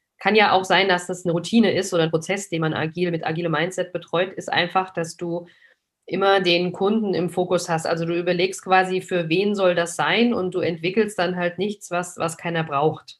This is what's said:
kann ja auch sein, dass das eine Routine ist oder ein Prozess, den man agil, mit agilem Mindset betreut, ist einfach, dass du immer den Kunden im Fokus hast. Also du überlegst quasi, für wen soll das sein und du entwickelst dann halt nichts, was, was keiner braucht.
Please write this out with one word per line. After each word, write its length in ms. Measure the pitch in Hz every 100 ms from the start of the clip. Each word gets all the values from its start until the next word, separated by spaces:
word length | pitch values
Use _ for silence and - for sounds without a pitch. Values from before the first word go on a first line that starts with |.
| _ _
kann 160 | - 214
ja 160 | 208
auch 120 | -
sein, 240 | 185 180 190
dass 200 | 180 175
das 180 | 180 -
eine 80 |
Routine 400 | 170 170 226 202
ist 200 | 160 190
oder 100 | 175
ein 80 | 160
Prozess, 380 | 165 160 196 -
den 120 | 165
man 120 | 160
agil, 380 | 127 156 160 180
mit 140 | 165 -
agilem 260 | 165 175
Mindset 420 | 151 175 185 180
betreut, 400 | 170 - 165 185
ist 180 | - -
einfach, 400 | 151 175 185 180
dass 260 | - 165 -
du 300 | 175 170 175 _ _ _ _ _ -
immer 360 | 185 196 196
den 320 | 180 175 180
Kunden 400 | 175 196 226 208
im 160 | 165 175
Fokus 400 | 185 180 175 175
hast. 160 | 160 -
Also 180 | 165 165
du 80 | 170
überlegst 460 | 175 175 185 -
quasi, 380 | - 185 190 185
für 280 | 175 180 165
wen 260 | 175 208 202
soll 180 | 185 170
das 200 | 165 -
sein 380 | 151 196 240
und 200 | 220 185
du 60 | 180
entwickelst 580 | 165 170 165 202 208 -
dann 200 | 175 180
halt 200 | 175 175
nichts, 340 | 202 208 -
was, 260 | 175 175 -
was 200 | 165 160
keiner 260 | 175 165
braucht. 560 | 160 143 151 127 -